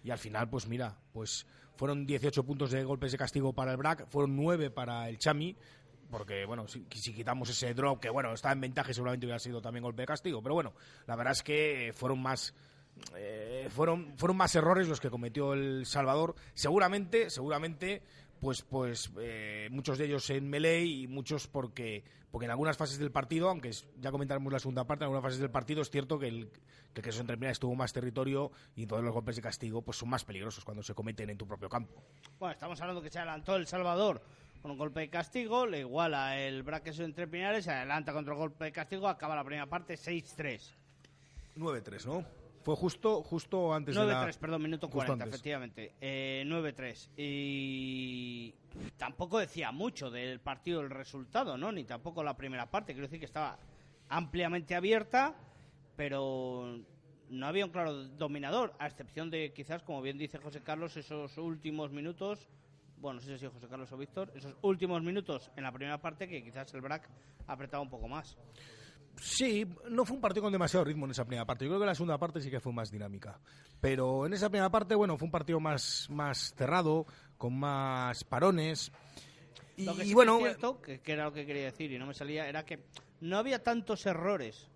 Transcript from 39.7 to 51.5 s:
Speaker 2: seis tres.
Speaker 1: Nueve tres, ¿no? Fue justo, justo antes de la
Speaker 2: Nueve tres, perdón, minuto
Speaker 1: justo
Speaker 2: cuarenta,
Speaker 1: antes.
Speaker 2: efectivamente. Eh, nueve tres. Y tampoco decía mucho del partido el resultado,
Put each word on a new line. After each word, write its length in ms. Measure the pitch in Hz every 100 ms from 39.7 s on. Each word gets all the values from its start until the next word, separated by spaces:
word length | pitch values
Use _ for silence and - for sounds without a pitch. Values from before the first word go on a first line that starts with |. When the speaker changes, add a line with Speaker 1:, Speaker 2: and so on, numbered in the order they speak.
| 175 - -
Speaker 2:
seis 360 | - 170 - -
tres. 400 | 147 113 - - _ - - - - - - 151
Speaker 1:
Nueve 240 | 165 127
tres, 260 | 104 98 107
¿no? 180 | 165 170 - - -
Fue 100 | -
justo, 480 | 151 175 - 220 208
justo 500 | - 165 - 190 170
antes 220 | 156 143
de 60 | 165
la 60 | 208
Speaker 2:
Nueve 140 | 202
tres, 120 | - 151
perdón, 260 | 160 160
minuto 260 | 156 160 156
Speaker 1:
justo 80 | 135
Speaker 2:
cuarenta, 280 | 131 127
Speaker 1:
antes. 40 | 117 131
Speaker 2:
efectivamente. 580 | 147 143 123 - 107 -
Eh, 420 | 135 135 135 135
nueve 280 | 139 165 156
tres. 340 | 135 127 113 - -
Y 1400 | 147 143 143 139 135 131 131 131 127 123 123 120 117 - - - - -
tampoco 400 | 131 131 180 220
decía 320 | 185 170 127
mucho 400 | 131 233 - 135
del 300 | 120 127 127
partido 400 | - 135 175 170
el 100 | 139
resultado, 640 | 135 131 139 120 226 214